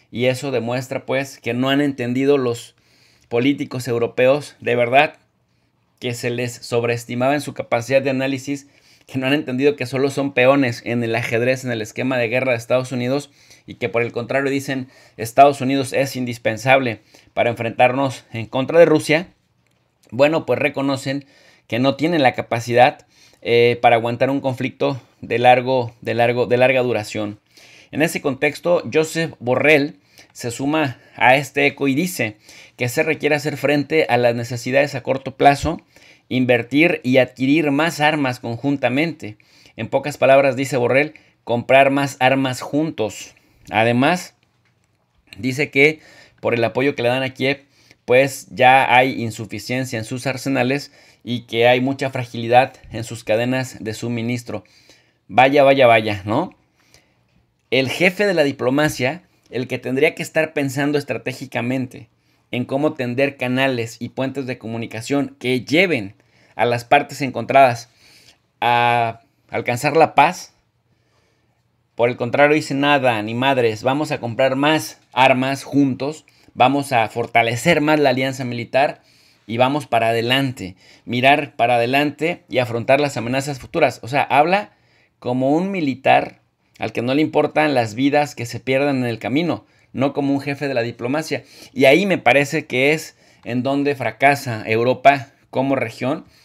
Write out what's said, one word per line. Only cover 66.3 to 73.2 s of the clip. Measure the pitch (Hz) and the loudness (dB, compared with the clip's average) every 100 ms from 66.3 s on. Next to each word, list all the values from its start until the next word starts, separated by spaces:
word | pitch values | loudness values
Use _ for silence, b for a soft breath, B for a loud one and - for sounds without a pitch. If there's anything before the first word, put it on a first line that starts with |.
| b b b | b b b
a | |
las | 117 120 | -2 -2
partes | - 147 147 139 | 2 2 0 -8
encontradas | 135 117 117 131 131 120 - b b b b b _ - | -8 -6 2 6 6 2 -10 b b b b b _ -4
a | 117 120 120 120 113 110 _ _ _ | 0 2 2 2 -2 -6 _ _ _
alcanzar | 107 117 120 151 156 | -8 -4 -4 0 2
la | 147 | 4
paz. | - 151 180 - _ _ _ _ _ _ _ _ _ _ _ _ _ _ | 4 2 2 -14 _ _ _ _ _ _ _ _ _ _ _ _ _ _
Por | - 120 | -2 -2
el | 120 | 0
contrario, | 120 131 147 | -2 4 4
dice, | 151 147 | 4 0
"Nada, | 139 143 143 127 110 | 0 2 2 2 0